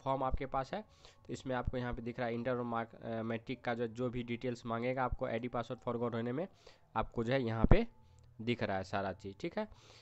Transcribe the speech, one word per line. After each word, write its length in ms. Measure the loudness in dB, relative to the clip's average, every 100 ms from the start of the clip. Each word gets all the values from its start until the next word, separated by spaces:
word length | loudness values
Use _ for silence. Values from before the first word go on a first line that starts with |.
फॉर्म 200 | -2 0
आपके 240 | 2 0 0
पास 260 | -2 -2
है 60 | -6 -8 -18 -20 -20 -12
तो 60 |
इसमें 220 | -8 -4 -2
आपको 200 | 0 -2
यहाँ 160 | -2
पे 80 | -4
दिख 160 | -6 -4
रहा 100 | -2
है 60 |
इंटर 220 | -2 -2 -2
और 60 |
मार्क-, 300 | 0 -2 -4 -8
अ, 260 | -6 -4
मैट्रिक 380 | -2 -4 -4 -6
का 140 | -2
जो, 120 | -2 -2
जो 240 | -2 -2
भी 120 | -2
डिटेल्स 420 | -4 -4 -2 -4 -2
मांगेगा 380 | -2 0 0
आपको 220 | 0 0 -2
आईडी 220 | -2 -2
पासवर्ड 320 | -4 -4 -6
फॉरगॉट 340 | -2 0 0
होने 180 | 0 -2
में, 140 | -2 -4 -8 -20 -20 -4 -2
आपको 280 | -2 -2
जो 80 | 0
है 100 | 2
यहाँ 240 | 2 4 10
पे 200 | 10 10 -6 -20 -20 -20 -6
दिख 200 | 0 2
रहा 140 | 2 0
है 80 |
सारा 280 | 0 0 0
चीज़, 240 | -4 -8 -6
ठीक 200 | -6 -4
है। 100 | -6 -10 -20 -20